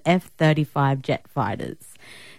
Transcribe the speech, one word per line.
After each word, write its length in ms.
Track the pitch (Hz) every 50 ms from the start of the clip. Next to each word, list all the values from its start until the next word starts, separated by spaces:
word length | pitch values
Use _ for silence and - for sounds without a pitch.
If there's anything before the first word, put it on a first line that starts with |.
| -
F 260 | 160 180 185 - - _
thirty-five 640 | - 165 156 156 156 151 - - 143 139 135 139 135
jet 240 | 131 - 139 - - -
fighters. 680 | - 147 107 101 101 - - - - - - - - - - - - - - - -